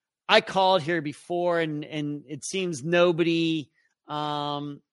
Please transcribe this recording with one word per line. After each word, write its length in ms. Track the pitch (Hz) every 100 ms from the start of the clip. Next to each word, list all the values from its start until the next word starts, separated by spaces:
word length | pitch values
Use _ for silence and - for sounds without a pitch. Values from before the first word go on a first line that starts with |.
| _ _ -
"I 140 | 214
called 400 | - 190 185 190
here 200 | 147 170
before, 580 | 151 - - 175 175 170
and, 260 | 160 147 151
and 380 | 151 147 147 -
it 160 | 147
seems 400 | - 190 180 147
nobody, 880 | 156 175 180 165 165 165 165 160 127 _ _ _ -
um, 720 | 151 151 147 147 143 147 143 _